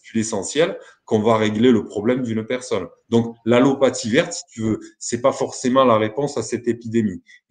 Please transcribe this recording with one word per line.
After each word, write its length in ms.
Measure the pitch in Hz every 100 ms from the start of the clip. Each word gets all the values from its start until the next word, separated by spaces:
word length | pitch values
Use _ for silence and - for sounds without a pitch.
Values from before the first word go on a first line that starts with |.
huiles 180 | - 113
essentielles 560 | 107 104 92 139 180 180 - _ -
qu'on 140 | 110
va 180 | 104 113
régler 340 | 107 107 123
le 140 | 110 -
problème 380 | 104 107 127
d'une 200 | 120 110
personne. 440 | 110 127 - 107 85 _ _
Donc, 260 | 117 117 - 113
l'allopathie 640 | 120 139 135 131 - 117
verte, 240 | 127 170
si 100 | - -
tu 120 | -
veux, 160 | 110 107 - _
c'est 240 | - 117
pas 100 | 135
forcément 540 | 131 123 - 127 131 127
la 120 | 110
réponse 380 | 110 139 143 -
à 60 |
cette 260 | 113 117 120
épidémie. 540 | 117 113 113 107 87 - _ _